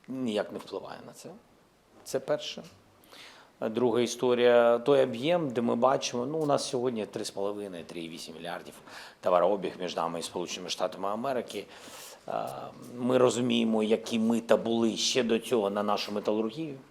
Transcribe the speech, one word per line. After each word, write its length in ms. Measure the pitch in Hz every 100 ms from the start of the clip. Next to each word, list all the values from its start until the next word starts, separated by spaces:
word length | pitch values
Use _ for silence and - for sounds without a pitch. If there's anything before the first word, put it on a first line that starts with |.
| -
ніяк 440 | 131 123 104 92
не 80 | 98
впливає 400 | - 98 - - -
на 80 |
це. 160 | - - 190 _ _ _ _ _ -
Це 160 | - 135
перше. 440 | - 147 - - - - _ _ _ - - - - _
Друга 400 | 117 110 123 113
історія. 760 | 117 - 127 120 120 120 120 120
Той 240 | 120 139
об'єм, 460 | 131 117 143 175 151
де 120 | 120
ми 140 | 117 117
бачимо, 500 | 127 143 - 123 127
ну, 120 | 160
у 80 | 151
нас 240 | 139 -
сьогодні 360 | 131 123 113 98
три 200 | 107 104
з 60 |
половиною, 520 | - 98 104 104 87
три 180 | 82 85
і 80 | 82
вісім 260 | 80 78 80
мільярдів 380 | 85 87 73 - - - - -
товарообіг 520 | - 87 87 104 92 -
між 160 | 87 85
нами 240 | 82 85
і 40 |
Сполученими 460 | 78 95 85 - 87
Штатами 400 | - 92 87 95
Америки. 560 | 107 135 127 98 104 - - - - - - -
Е, 200 | 113 113 135 - - 123 123
ми 200 | 123 127
розуміємо, 640 | 123 113 123 117 113 110
які 360 | 107 110 - 117
мита 380 | 110 117 - 110
були 400 | 113 117 113 101
ще 260 | - 135
до 160 | 113 113
цього 300 | - 123 101
на 140 | 101
нашу 280 | 104 104 -
металургію. 680 | 104 107 107 110 147 160 135 -